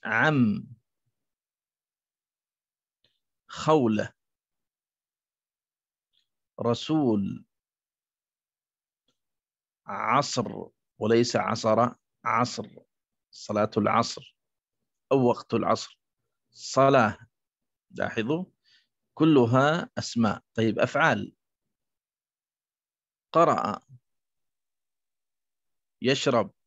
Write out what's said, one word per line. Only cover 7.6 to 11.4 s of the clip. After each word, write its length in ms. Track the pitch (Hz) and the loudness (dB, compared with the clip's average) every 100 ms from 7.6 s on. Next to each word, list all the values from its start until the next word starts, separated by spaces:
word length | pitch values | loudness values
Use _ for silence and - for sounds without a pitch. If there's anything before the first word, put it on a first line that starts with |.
| _ _ _ _ _ _ _ _ _ _ _ _ _ _ _ _ _ _ _ _ _ _ - | _ _ _ _ _ _ _ _ _ _ _ _ _ _ _ _ _ _ _ _ _ _ -16
عصر، 800 | 101 107 127 143 - 110 101 92 _ _ _ | -8 0 0 0 -4 -6 -8 -16 _ _ _
وليس 380 | 107 113 120 | 2 2 2
عصر، 580 | 113 | 0